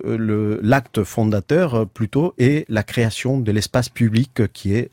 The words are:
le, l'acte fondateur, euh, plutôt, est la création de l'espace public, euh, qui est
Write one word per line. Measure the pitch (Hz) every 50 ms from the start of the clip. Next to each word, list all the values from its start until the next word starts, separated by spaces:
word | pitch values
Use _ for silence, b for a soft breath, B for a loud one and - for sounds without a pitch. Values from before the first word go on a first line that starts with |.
| -
le, | - 113 113 113 107 107 104 107 104 107 -
l'acte | 107 107 127 139 127 - - 113 101
fondateur, | - - - 110 107 107 101 95 - 143 170 185 156 120
euh, | 113 110
plutôt, | 98 - - 113 101 - 135 160 180 - -
est | 123 131 147 151 - -
la | 113 107 104
création | - - 127 117 113 - - - 123 135 139
de | 120 107 101
l'espace | 107 101 - - 123 123 -
public, | - - 120 110 107 113 139 - _ -
euh, | 110 95
qui | - - - 98 98
est | 113 123 -